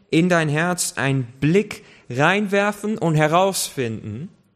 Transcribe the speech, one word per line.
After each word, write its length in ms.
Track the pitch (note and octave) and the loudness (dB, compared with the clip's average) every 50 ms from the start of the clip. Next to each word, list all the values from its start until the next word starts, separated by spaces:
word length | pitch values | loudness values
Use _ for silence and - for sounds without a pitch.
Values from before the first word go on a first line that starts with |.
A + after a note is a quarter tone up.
| _ _ | _ _
in 200 | - D#3+ F3 F3+ | 2 2 4 4
dein 200 | F3 E3+ D#3+ D3+ | 4 2 2 2
Herz, 440 | C#3+ D#3 E3+ F3+ F3+ - - - - | 0 0 0 0 -2 -2 -4 -6 -4
einen 300 | - B2 C#3 C3+ C3+ B2+ A2+ - - | -4 -2 0 0 -2 -2 -6 -6 -2
Blick 440 | - D3 E3+ G3+ A3 G#3+ - - - - - - _ _ | 0 2 2 2 2 0 -6 -14 -18 -20 -20 -20 _ _
reinwerfen 880 | B2 B2+ D3 E3 F#3+ G#3 G#3+ F#3+ G3 G3+ G3+ G#3 G3+ - - G#3 A3 | -2 2 2 2 2 2 0 0 0 0 0 0 -2 -4 -6 -6 -4
und 200 | - - E3 D#3 | -2 -2 0 2
herausfinden, 1120 | D3+ D#3 D3+ D#3+ F3 F#3+ G3 F#3 - - - - C#3 B2+ A2+ A2 G2+ - G#2+ G#2 A#2 D#3+ G#3 - _ _ _ _ | 2 2 4 4 4 2 2 0 -2 -6 -6 -6 -4 -4 -4 -4 -8 -8 -10 -10 -10 -10 -14 -16 _ _ _ _